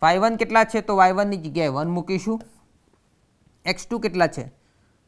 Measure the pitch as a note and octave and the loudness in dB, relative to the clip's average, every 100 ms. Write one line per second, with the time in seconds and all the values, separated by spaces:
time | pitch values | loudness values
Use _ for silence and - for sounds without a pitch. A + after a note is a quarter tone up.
0 | D#3+ F3+ A3 A3+ A#3 A3+ A3 A3 G3+ G3 | 2 4 2 0 2 2 2 0 0 4
1 | F#3 F#3 G3+ G3 D#3+ D3+ D#3 C3+ D#3+ F3 | 6 4 0 -4 -6 -2 -2 -2 -2 -4
2 | E3 F#3+ G3 A3 - - _ _ _ _ | -4 -4 -4 -6 -10 -20 _ _ _ _
3 | _ _ _ _ _ _ F3 F#3 - A#3 | _ _ _ _ _ _ -6 -6 -6 -6
4 | A3 F3+ E3 D3+ B2 - _ _ _ _ | -4 -2 -4 -6 -14 -18 _ _ _ _